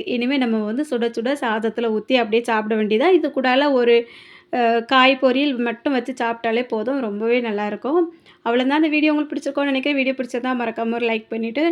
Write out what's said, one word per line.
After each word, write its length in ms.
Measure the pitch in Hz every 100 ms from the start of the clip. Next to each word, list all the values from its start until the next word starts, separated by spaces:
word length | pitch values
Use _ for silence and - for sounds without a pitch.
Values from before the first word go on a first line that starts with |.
| -
இனிமே 300 | 247 240 277
நம்ம 260 | 247 220
வந்து 200 | 208 233
சுட 220 | 302 240 233
சுட 220 | 233 233 285
சாதத்துல 560 | 247 220 220 214 233
ஊத்தி 240 | 214 208 254
அப்படியே 260 | 226 220
சாப்பிட 300 | 240 220 214 220
வேண்டியதா. 320 | 214 214 320
இது 160 | 359 311
கூடால 380 | 269 254 254 294
ஒரு, 240 | 262 240 233 233 - - - -
அ, 60 | 254 233 233 233
காய் 280 | 269 262 269
பொரியல் 360 | 269 254 294 247
மட்டும் 380 | 240 226 302 262
வச்சு 180 | 240
சாப்பிட்டாலே 500 | 262 233 233 226 226 240
போதும். 320 | 220 214 277
ரொம்பவே 380 | 226 202 226 247
நல்லாயிருக்கும். 580 | 233 208 208 208 247 330 339 - - -
அவ்வளோதான். 380 | 233 240 254 294
இந்த 100 | 311
வீடியோ 220 | 302 302
உங்களுக்கு 220 | 302 294
பிடிச்சிருக்கும்னு 380 | 277 277 285 285
நினைக்கிறேன். 280 | 262 294 277
வீடியோ 160 | 262 262
பிடிச்சிருந்தா 380 | 247 247 254 247
மறக்காம 400 | 233 226 226 233
ஒரு 120 | 233
லைக் 200 | 226 220
பண்ணிட்டு 340 | 226 226 226 339